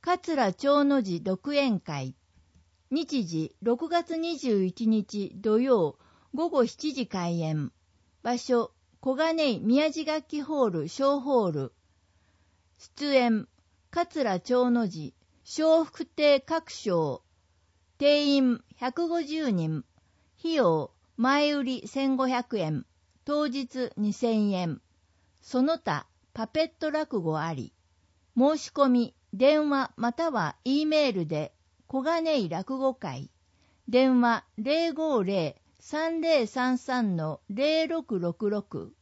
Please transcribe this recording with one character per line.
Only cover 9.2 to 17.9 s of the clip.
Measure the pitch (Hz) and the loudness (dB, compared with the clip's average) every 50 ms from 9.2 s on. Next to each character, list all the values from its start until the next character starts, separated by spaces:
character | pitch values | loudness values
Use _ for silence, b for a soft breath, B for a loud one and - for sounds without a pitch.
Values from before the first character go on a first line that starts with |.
| 311 330 330 330 311 285 226 | 0 0 2 2 2 0 0
井 | 165 | 0
宮 | - 208 240 277 302 311 | 0 2 4 4 4 2
地 | 294 320 311 | 0 -2 -4
楽 | 302 302 311 302 | -2 -4 -4 -4
器 | _ - 302 285 | _ -8 -8 -6
ホ | 285 311 285 254 | -4 0 0 0
ー | 220 | 0
ル | 175 165 147 165 | 0 -2 -4 -6
小 | - - 269 277 285 277 | -4 0 2 2 2 2
ホ | 247 277 277 240 214 185 | 0 0 2 2 2 2
ー | 151 | -2
ル。 | 151 135 123 _ _ _ _ _ _ _ _ _ _ _ _ _ _ _ _ _ _ _ _ _ _ | -2 -4 -6 _ _ _ _ _ _ _ _ _ _ _ _ _ _ _ _ _ _ _ _ _ _
出 | - - _ - 285 294 277 | -20 -20 _ -8 -4 2 2
演、 | 262 247 240 226 214 - _ _ _ _ _ _ _ _ _ | 4 4 4 2 0 -2 _ _ _ _ _ _ _ _ _
桂 | - 339 349 349 - 320 277 226 190 180 | -4 -4 -4 -4 -2 -4 -2 -2 -2 -4
長 | - - 247 247 247 247 | -2 0 2 2 4 4
の | 240 240 233 196 | 2 2 0 -2
寺、 | - 160 156 - - _ _ _ _ _ _ | -4 -8 -12 -12 -14 _ _ _ _ _ _
笑 | - - - 311 320 320 330 330 | -12 -4 0 4 4 6 4 4
福 | - _ - 320 | 0 _ -12 -12
亭 | _ _ - 302 294 285 269 | _ _ 2 4 4 4 4
鶴 | 277 - 320 330 320 - | 2 -2 -4 -4 -4 -6
章。 | - - - 220 180 170 160 147 127 - _ _ _ _ _ _ _ _ _ _ _ _ _ _ | -18 -8 -4 0 0 0 0 0 -4 -8 _ _ _ _ _ _ _ _ _ _ _ _ _ _